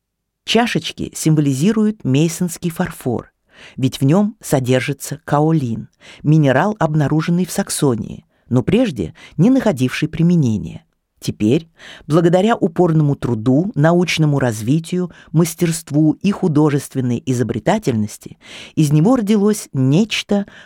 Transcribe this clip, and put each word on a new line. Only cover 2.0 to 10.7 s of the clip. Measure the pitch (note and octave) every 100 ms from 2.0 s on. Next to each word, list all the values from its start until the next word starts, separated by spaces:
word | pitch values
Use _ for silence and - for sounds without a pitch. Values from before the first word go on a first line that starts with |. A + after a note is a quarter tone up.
мейсонский | C3 C3 E3 E3 F3+ - F3
фарфор, | E3 F3 - - A2+ - _ _ _ - -
ведь | C3 -
в | C3+
нем | E3+ G#3 -
содержится | - C#3+ B2 B2+ B2 C#3 - C#3+
каолин, | - D3 D#3 D#3+ B2+ A2+ - _ - -
минерал, | C#3 D#3 C#3+ B2+ F#3+ G#3+
обнаруженный | D#3+ D3+ C#3+ D3+ D#3+ F3 F#3
в |
Саксонии, | - G3 - D3 A2+ - - _ _ _
но | B2
прежде | A#2 A3 B3+ A#2+ D#2+ - - -
не | F#3+
находивший | C4 A3+ C3+ B2+ - D#3
применения. | - E3+ F3 C3 G#2+ -